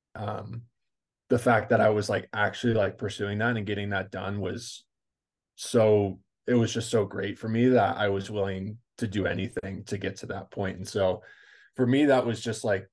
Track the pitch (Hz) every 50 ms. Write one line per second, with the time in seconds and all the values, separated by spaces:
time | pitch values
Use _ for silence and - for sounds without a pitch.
0 | _ _ - - 107 107 107 - - - 120 117 - _ _ _ _ _ _ _
1 | _ _ _ _ _ - 127 120 - 127 117 107 107 - 120 110 110 110 107 104
2 | 98 - 104 92 - - - 107 104 95 92 - - 120 113 110 101 92 - -
3 | 110 101 - - 104 101 104 104 113 120 120 110 101 104 104 101 101 101 101 95
4 | 95 95 - 92 92 98 101 101 95 92 - - - - - - - _ _ _
5 | _ _ _ _ _ _ _ _ _ _ _ - - - - 117 110 110 107 104
6 | 101 98 92 - _ _ _ _ - - 123 120 113 107 - 117 110 - - 113
7 | 101 95 98 98 95 104 104 - - 113 110 113 123 127 127 117 101 98 98 95
8 | 104 101 98 98 95 101 107 104 98 98 95 95 95 107 107 - _ _ _ -
9 | - 107 95 104 90 - 87 90 95 - - - - 95 95 92 - - 107 98
10 | - 95 - - - 120 98 98 82 - - - 101 92 90 - 95 - - 104
11 | 95 92 90 - - - - - - - - - - _ _ - 127 120 131 139
12 | 151 143 135 127 120 117 113 - - 117 107 - - 110 101 95 - -